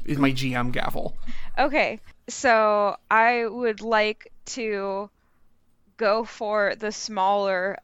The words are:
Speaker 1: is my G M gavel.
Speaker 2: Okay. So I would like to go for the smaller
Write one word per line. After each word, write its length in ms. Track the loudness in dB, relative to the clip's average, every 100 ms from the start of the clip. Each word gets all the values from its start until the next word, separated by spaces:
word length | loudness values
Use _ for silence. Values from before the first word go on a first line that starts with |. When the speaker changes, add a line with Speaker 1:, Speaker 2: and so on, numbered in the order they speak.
Speaker 1:
is 140 | -2 0
my 140 | 2
G 220 | 2 -2
M 160 | -2 -2
gavel. 460 | 0 -2 -2 -2 -4 -2 -2 -2 0
Speaker 2:
Okay. 400 | 2 2 0 -2 -12 -20 -16
So 680 | -2 4 6 6 4 2 -2 0
I 360 | 4 4 2 -2
would 340 | -2 -2 -2
like 500 | 0 2 2 -2 -12 -20 -14
to 640 | -8 -6 -4 -4 -6 -8 _ _ _ _ _ _ _ _ _
go 280 | 0 2
for 500 | 0 -8 -4 0 0 -2
the 140 | -6
smaller 840 | -8 -8 -2 0 2 0 -2 -2 -6